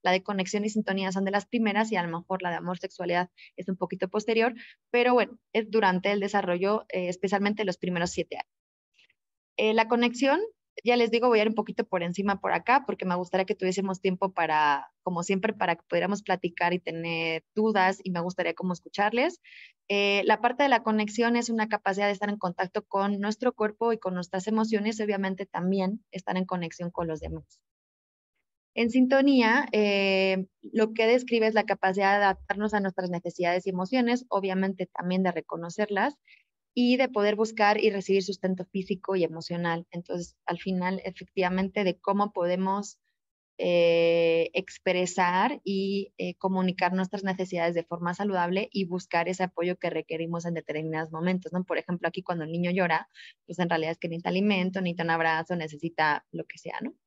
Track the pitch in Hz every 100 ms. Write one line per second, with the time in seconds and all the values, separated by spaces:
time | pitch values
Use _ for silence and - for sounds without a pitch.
0 | 185 185 185 190 185 208 214 214 214 196
1 | 190 190 196 202 - 240 220 202 220 202
2 | 175 165 - 185 180 165 175 180 190 -
3 | 175 175 180 _ - - 185 190 180 185
4 | 185 214 214 226 226 226 - - _ 240
5 | 247 247 240 - _ 220 214 220 196 185
6 | 202 208 196 202 190 175 190 214 - 185
7 | 180 180 196 196 208 214 202 175 180 180
8 | 175 - 165 - - _ _ _ _ _
9 | _ _ _ _ _ - 214 220 226 240
10 | 240 240 269 302 440 _ _ - 214 240
11 | 233 233 247 220 214 214 214 - 214 185
12 | 170 175 202 196 190 170 - 262 262 185
13 | 185 180 180 185 190 208 185 190 190 185
14 | 190 185 190 185 160 156 151 139 - _
15 | - 175 175 196 220 208 180 170 _ 175
16 | 180 202 - 185 180 175 175 180 - 165
17 | 165 165 165 160 _ - 220 208 185 190
18 | 185 175 175 185 170 165 185 175 - -
19 | 208 226 302 359 - - - _ _ 202
20 | 202 202 - 214 240 254 285 240 233 214
21 | 214 214 233 240 233 226 220 214 - 190
22 | 202 196 208 208 180 175 185 214 - 196
23 | 196 202 202 220 247 - 214 214 233 226
24 | 190 185 175 190 190 220 220 214 208 220
25 | 214 196 190 190 196 175 180 196 185 220
26 | _ 190 196 185 185 180 170 - 175 175
27 | 170 156 160 160 - _ _ _ _ _
28 | _ _ _ _ _ _ _ - 233 247
29 | 254 269 277 269 220 233 - 214 208 202
30 | 196 190 190 190 190 _ - 220 220 220
31 | 226 247 247 233 220 220 208 196 190 190
32 | 196 202 202 190 - 196 214 208 196 185
33 | 180 175 175 - 175 180 190 185 190 254
34 | 240 247 254 196 190 185 190 185 185 -
35 | 175 185 185 170 - 170 170 170 208 202
36 | 240 285 _ - _ _ _ - 247 254
37 | 262 247 208 208 220 220 208 214 208 202
38 | 190 196 190 190 185 185 180 196 190 190
39 | - 190 160 165 165 175 175 165 170 175
40 | 175 180 170 _ - 170 - 185 180 190
41 | 190 180 185 - 180 185 190 208 196 180
42 | - 202 208 196 175 180 190 196 202 -
43 | _ _ _ _ _ - 180 175 170 170
44 | 170 170 165 165 165 190 190 - - 180
45 | 180 - 175 180 233 285 - 196 196 196
46 | 196 _ 180 175 190 185 185 180 180 185
47 | 185 196 190 185 185 175 170 170 170 170
48 | 175 180 208 185 175 185 - - 185 180
49 | - 170 170 185 180 - 175 185 170 160
50 | 156 160 165 170 170 165 - 151 160 156
51 | 160 160 175 185 - 180 185 - - 175
52 | 165 185 185 175 156 170 175 180 175 160
53 | - - - - _ 175 175 165 156 165
54 | 170 165 180 180 208 196 180 190 180 175
55 | 170 165 165 160 165 175 160 147 170 165
56 | 156 147 _ 165 - - - - 247 370